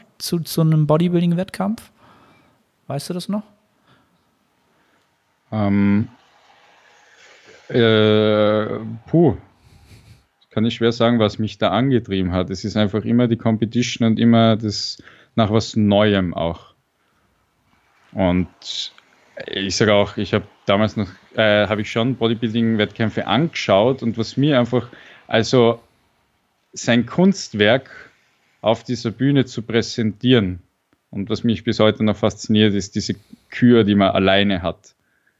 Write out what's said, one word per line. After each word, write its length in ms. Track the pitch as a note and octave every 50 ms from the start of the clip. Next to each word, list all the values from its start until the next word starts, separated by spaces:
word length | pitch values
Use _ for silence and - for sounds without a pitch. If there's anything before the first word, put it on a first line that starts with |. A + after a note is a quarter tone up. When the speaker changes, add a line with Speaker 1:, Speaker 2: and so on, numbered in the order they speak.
| - _ _
Speaker 1:
zu, 220 | - - - F3 E3+
zu 220 | D#3 - - E3+
einem 260 | D#3+ D#3+ D#3+ D#3 D3+
Bodybuilding-Wettkampf? 1040 | D3 D#3 D#3+ F3 F3+ F3 E3+ F3 F3 E3+ E3+ F#3+ - - - F#3+ G3+ A3+ - - - _ _ _ - _ _ _ _ _ _ _ _ _ _ _ _ _ _ _
Weißt 240 | - B2+ C#3+ - -
du 20 | F3
das 160 | F3+ F3 -
noch? 140 | G3 G#3 - _ _ _ _ _ _ _ _ _ _ _ _ _ _ _ _ _ _ _ _ _ _ _ _ _ _ _ _ _ _ _ _ _ _ _ _ _ _ _ _ -
Speaker 2:
Ähm, 560 | A2 G#2+ G#2 G2+ G2+ G2+ G2+ G2+ G2+ G#2 A#2 - - _ _ _ _ _ _ _ _ _ _ _ _ _ _ _ _ _ _ _ _ _ - - - - _ - - - _
äh, 1000 | - B2 B2+ A#2 A2+ A2 G#2+ G#2+ G#2+ G#2+ G#2+ G#2+ G#2+ G#2+ G#2+ G#2+ G#2+ G#2+ G#2+ G#2+ - A2 A2+ A2+ A2 A2+ A2+ -
puh. 300 | - - E3 F3 C#3 - - - _ _ _ _ _ _ - _ _ - - - - - _ _ _ _ _ _ _
Kann 120 | - - G#2+
ich 120 | A#2 -
schwer 180 | - A#2 A#2 A2+
sagen, 260 | - A#2 A#2 A#2+ A#2
was 180 | G#2+ G#2 -
mich 200 | - A2 G#2 -
da 140 | - - F2+
angetrieben 600 | F2+ A2 B2+ C#3 C3 A2+ A#2 - G2 F#2+ F#2 F2+
hat. 180 | F2+ F#2 F#2 F#2
Es 140 | F#2+ F#2 -
ist 140 | G#2 F2+
einfach 260 | G#2+ G#2+ G2 - G#2+ G2+
immer 240 | A2+ A#2 A#2+ B2
die 80 | A#2 A2+
Competition 720 | A2+ - A#2 A2 G#2+ A#2 G#2 - A#2+ A#2+ - - - A#2+
und 100 | A2+ A2
immer 380 | G#2+ A2+ A#2 A#2 A2+ A2+ A2+ A2
das 480 | G#2 A2+ G#2 G2+ - - - - - - - - - _ _ -
nach 160 | A#2 A2+ G2
was 240 | G#2+ A2+ G#2+ - -
Neuem 580 | A2+ G#2 G2+ G2+ G2+ G#2+ G#2+ G2+ G2 F#2 F2 -
auch. 400 | - D#2+ E2+ E2+ - - _ _ _ _ _ _ _ _ _ _ _ _ _ _ _ _ _ _ _ _ _ _ _ _ _ _ _ _ _ -
Und 340 | G#2+ F#2+ F2+ F2+ F2+ F2 E2 _ _ - - - - - - - _ _ _ _ _ _ _ - - -
ich 280 | - - - G2 G2 F#2
sag 140 | - A2+ G#2
auch, 260 | G#2 G2+ G2+ G2 -
ich 180 | - G#2 - -
hab 100 | G#2 F2+ - _ _ _
damals 300 | - G2 G2+ G#2+ G#2 -
noch, 140 | A2 G2+ F2+ - - _ _ -
äh, 320 | A2+ A2 G#2+ G#2 G#2 G#2
hab 120 | F#2+ G#2+ G#2
ich 120 | G#2 -
schon 240 | - A#2 A2+ C3+ B2+
Bodybuilding-Wettkämpfe 1120 | - A#2 A2+ A#2 A2+ B2 A2+ G#2+ A#2+ A#2 A2+ A2+ G#2 G#2+ G2+ - - A2+ G#2+ - A#2 -
angeschaut 720 | - G2 A#2+ E3 D#3+ - - - - G2+ F#2+ G#2+ B2+ C3+ C3
und 160 | A#2 A#2 G2+
was 200 | A2+ A2 - -
mir 200 | C3+ C#3 D3+ C#3+
einfach, 300 | B2 A#2+ A2+ B2+ B2 A2+ - - - - - - - _
also 540 | - - A2+ A2 - - B2+ A#2 A#2 A2+ - _ _ _ _ _ _ _ _ _ _ _ _ _ _ _ _ _ _
sein 340 | - - - - A#2 A#2+ A2+
Kunstwerk 1040 | A#2 - - F3+ G3 F#3+ - - - - G2+ G#2 G#2+ A#2+ C3+ - - - - - - _ _ _ _ _ _ _ _ _ _
auf 240 | - G#2 A#2 A2+ -
dieser 260 | - B2 A2+ - A#2
Bühne 320 | G2 - B2+ C#3+ C#3+ C#3 A#2+
zu 180 | B2+ - B2
präsentieren 960 | G#2+ - A2+ A#2 G#2+ - - - A#2 G#2+ G2+ - - B2 C3 A#2 G2+ F#2 F2+ F2 - _ _ _ _ _ _ _ _ _
und 200 | - G#2 G2 E2+
was 140 | A2+ G#2 -
mich 220 | A#2+ A2 - -
bis 140 | A#2 G#2+ -
heute 260 | G#2+ G#2+ G#2+ - G#2+
noch 100 | G#2+ G2
fasziniert, 580 | - - G#2+ - - - - A2 G#2+ G#2+ G#2+ G2+
ist 220 | G2+ F#2 - -
diese 200 | G#2+ G2 - G#2 - _ _ - - _ -
Kür, 340 | - - B2+ A#2+ A#2+ A2+ G#2
die 120 | G2+ G#2
man 160 | G2+ G2 F#2
alleine 500 | - F#2+ F#2+ G2 F#2+ G2 G2+ G2+ G2 F2
hat. 340 | E2+ E2 E2 _ _ - _ _ _ _ _ _ _ _ _ _